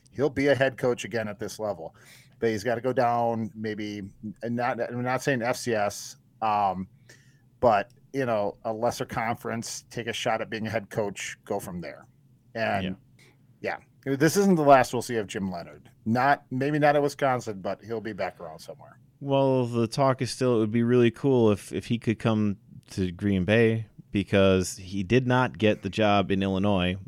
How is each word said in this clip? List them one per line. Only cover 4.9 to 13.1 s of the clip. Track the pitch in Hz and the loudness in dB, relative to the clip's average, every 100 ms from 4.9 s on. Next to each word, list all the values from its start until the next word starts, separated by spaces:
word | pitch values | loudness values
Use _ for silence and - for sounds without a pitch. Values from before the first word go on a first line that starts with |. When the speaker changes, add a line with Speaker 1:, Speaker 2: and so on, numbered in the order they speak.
| 120 | -6
Speaker 1:
not | 123 131 | -4 -2
saying | - 131 | -2 -2
F | 113 127 | -2 -4
C | - 110 | -2 -2
S, | 104 - - - _ _ | -2 -4 -14 -18 _ _
um, | 110 104 101 92 95 _ _ - _ _ _ _ | -2 0 0 -2 -8 _ _ -20 _ _ _ _
but, | 123 104 101 _ _ | 4 4 0 _ _
you | 135 127 | -4 -2
know, | 110 101 - 113 | 0 -2 -4 -8
a | |
lesser | 110 120 - 135 | -2 -2 -2 -6
conference, | - 113 117 117 113 113 - - | -2 -2 -2 -4 -6 -6 -10 -10
take | - 113 | -6 -4
a | |
shot | 110 - 110 | -2 0 0
at | 104 | 0
being | 113 110 | -4 -2
a | |
head | 110 101 | -2 -2
coach, | - 104 98 - - - | -2 -2 -4 -10 -12 -6
go | 101 | -6
from | 98 87 | -4 -8
there. | 78 71 - _ _ _ _ 113 | -10 -14 -20 _ _ _ _ -4
And | 110 101 92 95 _ | -2 0 -2 -6 _